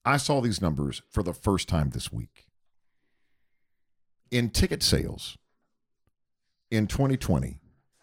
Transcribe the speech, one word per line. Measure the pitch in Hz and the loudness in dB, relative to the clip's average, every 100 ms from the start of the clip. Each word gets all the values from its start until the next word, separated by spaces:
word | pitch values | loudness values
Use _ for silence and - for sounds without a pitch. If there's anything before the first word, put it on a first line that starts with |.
I | 123 139 | 0 0
saw | - 139 | 2 2
these | 117 95 | 2 0
numbers | 90 73 71 - - | 0 0 -2 -6 -6
for | - | -4
the | 87 | -4
first | - - 95 - | -2 0 0 0
time | 85 69 | 0 0
this | 64 - | -2 -8
week. | 57 57 _ _ _ _ _ _ _ _ _ _ _ _ _ _ _ _ _ _ _ _ | -10 -12 _ _ _ _ _ _ _ _ _ _ _ _ _ _ _ _ _ _ _ _
In | 123 120 | 0 0
ticket | - 190 156 | 2 2 2
sales | - 69 - - - - _ _ _ _ _ _ _ _ _ _ _ _ _ | 2 2 0 -8 -14 -16 _ _ _ _ _ _ _ _ _ _ _ _ _
in | 110 104 | 0 0
twenty | - 135 131 | 2 0 0
twenty, | - 78 65 69 - _ _ _ | 2 0 0 -8 -18 _ _ _